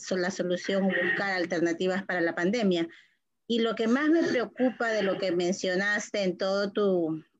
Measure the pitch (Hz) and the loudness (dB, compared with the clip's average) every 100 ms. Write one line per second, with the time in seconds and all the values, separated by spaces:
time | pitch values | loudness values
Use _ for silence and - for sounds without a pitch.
0 | - 185 180 190 180 180 - 196 190 180 | -4 -2 -2 -2 -2 -2 -2 0 2 0
1 | 180 180 196 185 170 170 170 165 185 190 | 0 -2 -2 -2 -2 0 0 0 -2 -2
2 | 190 180 170 170 175 247 202 170 165 - | -2 -2 -2 0 0 2 2 2 -2 -8
3 | _ _ _ _ - 226 226 214 226 262 | _ _ _ _ -4 0 0 0 0 2
4 | 302 330 - 247 202 - 254 - 226 214 | 4 4 4 0 -2 0 0 0 -2 0
5 | 196 170 190 175 175 190 185 185 208 208 | 0 0 0 0 0 0 0 0 0 -2
6 | - 208 190 175 190 196 202 214 202 180 | -4 -2 -2 0 -2 0 -2 0 2 2
7 | 160 156 - _ | 0 -4 -8 _